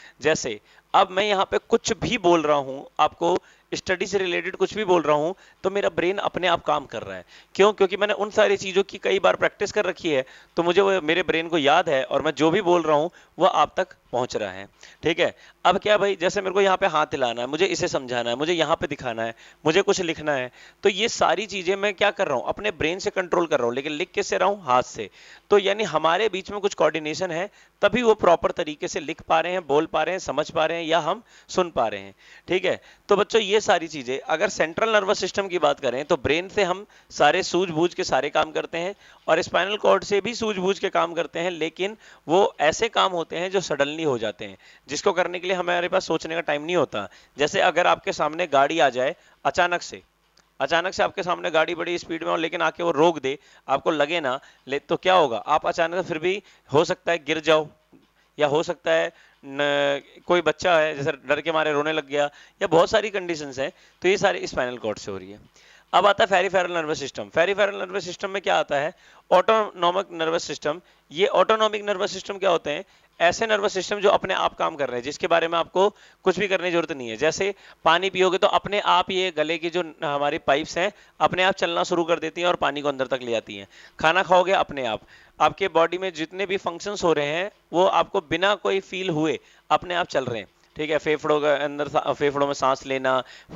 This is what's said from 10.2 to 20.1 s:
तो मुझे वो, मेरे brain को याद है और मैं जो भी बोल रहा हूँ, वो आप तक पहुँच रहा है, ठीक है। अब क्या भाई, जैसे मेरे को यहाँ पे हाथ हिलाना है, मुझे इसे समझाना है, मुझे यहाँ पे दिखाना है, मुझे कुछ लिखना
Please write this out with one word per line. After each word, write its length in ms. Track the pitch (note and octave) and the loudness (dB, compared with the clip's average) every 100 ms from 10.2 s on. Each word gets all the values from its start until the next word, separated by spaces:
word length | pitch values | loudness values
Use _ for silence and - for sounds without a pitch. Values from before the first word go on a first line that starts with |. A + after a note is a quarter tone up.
| C3 - - - | -2 -10 -6 -2
तो 60 | |
मुझे 180 | E3+ F3 | 2 4
वो, 200 | G3 F#3+ | 4 2
मेरे 220 | D3+ E3+ | 2 0
brain 260 | D#3+ D#3+ E3 | 0 -2 0
को 100 | E3 | 2
याद 300 | C#3 D#3+ E3 | 4 4 4
है 160 | C3+ | 0
और 180 | C3 C#3 | 0 0
मैं 100 | C#3+ | 0
जो 180 | C#3+ D#3 | 2 2
भी 120 | F#3 | 4
बोल 200 | F3 F3 | 4 2
रहा 140 | D#3 D3 | 4 2
हूँ, 140 | E3 - _ - | 0 -6 _ 0
वो 80 | F3+ | 2
आप 280 | - D3 - | 4 2 0
तक 120 | F#3 - _ | -6 -8 _
पहुँच 240 | A#2+ B2 A#2+ | -4 -4 -4
रहा 140 | G2+ | -6
है, 180 | F#2 G2+ _ - - | -8 -16 _ -20 -6
ठीक 180 | D#3 E3 | -2 0
है। 160 | D3 - - _ | 0 -2 -16 _
अब 140 | - F#3+ | 0 2
क्या 200 | G#3 G#3 | 2 2
भाई, 180 | G3+ G3 | 2 0
जैसे 240 | F3+ G3+ | -2 -2
मेरे 140 | F#3+ | -2
को 60 | F#3 | 2
यहाँ 160 | G3 F#3 | 2 2
पे 100 | G3 | 2
हाथ 200 | D#3 D3+ | 0 0
हिलाना 340 | D3 B2 A#2 | 0 -2 -2
है, 60 | B2 | -4
मुझे 200 | D3+ F#3+ | 0 0
इसे 220 | E3 E3+ | 0 -2
समझाना 420 | D#3+ B2+ B2 A#2+ | -4 -4 -4 -2
है, 60 | A#2+ | -2
मुझे 160 | D#3 | -2
यहाँ 240 | F3 D3+ E3 | 0 0 0
पे 100 | E3+ | -2
दिखाना 360 | C#3 C3 A2+ | -8 -8 -6
है, 120 | A2+ - - - D3+ | -6 -8 -18 -4 0
मुझे 160 | E3 | 2
कुछ 180 | G3 F#3+ | 2 0
लिखना 320 | E3+ | -2